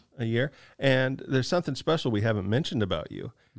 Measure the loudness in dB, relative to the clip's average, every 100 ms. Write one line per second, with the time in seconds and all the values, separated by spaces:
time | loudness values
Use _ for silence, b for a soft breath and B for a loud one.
0 | -18 -4 -2 0 -2 b b b 2 4
1 | 2 -2 -2 0 2 0 0 -4 0 0
2 | 2 0 2 0 0 0 0 -2 0 -2
3 | -4 -10 -12 -14 _